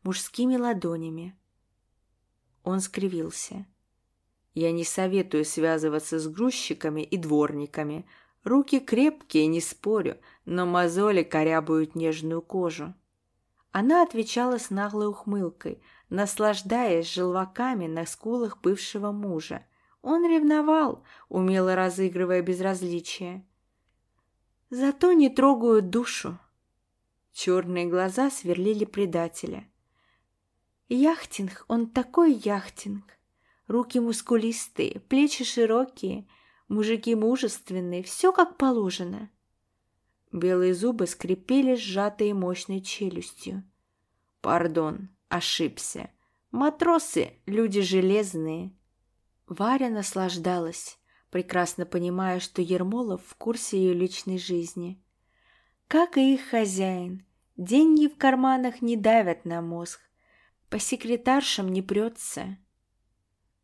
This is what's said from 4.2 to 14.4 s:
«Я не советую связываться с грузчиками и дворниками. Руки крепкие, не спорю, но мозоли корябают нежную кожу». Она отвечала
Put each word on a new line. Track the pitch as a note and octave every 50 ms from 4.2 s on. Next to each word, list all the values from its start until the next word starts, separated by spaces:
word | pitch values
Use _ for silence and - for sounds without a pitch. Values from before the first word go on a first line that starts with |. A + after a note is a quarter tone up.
| _ _ _ _ _ _ -
«Я | D#3+ E3 E3 E3
не | E3+ E3+
советую | - - - F#3+ F#3 F#3+ G3 F#3 F#3+ - D3+ D3+
связываться | D3+ - - D#3 E3 D#3+ D#3 D#3 D#3 D3 D#3 D3+ - - D#3+
с | D#3 D#3
грузчиками | D#3 F3+ A#3 B3+ B3 - - - D3+ - - D#3 D3+ D#3 D3+
и | - -
дворниками. | F#3+ E3 D#3 D3+ D3 D3 D3 D3+ D3 D3 D3 - - D#3 D3 D3 D#3+ - _ - - _ _ _ _ -
Руки | G#3 A#3+ C#4 C#4 - - C4
крепкие, | C4+ - - A3 C4+ D#4 D4+ D4 - - - D#3 D#3
не | D#3 E3 E3
спорю, | D#3+ - - - - G3+ A3 G#3+ F3 - - - _ - - _ -
но | - E3+ F3+ F3+
мозоли | F3 F3 F3 F3+ E3+ E3+ F#3 G3+ G#3+ G#3 F3+ D#3+
корябают | - - D#3 D#3 D#3+ D#3+ D#3+ D#3 D#3 D#3+ D#3+ D#3+ D#3 -
нежную | E3 E3 D#3+ D#3+ D#3+ D#3 D#3+ E3 E3 E3
кожу». | - - F#3+ F3+ E3+ D#3+ E3 D3+ E3 F3+ _ _ _ _ _ _ _ _ _ _ _ _ _ _ _ -
Она | G3 G#3 B3+ D#4 F4+ E4+
отвечала | E4+ F4 A3+ A3 A3+ - A#3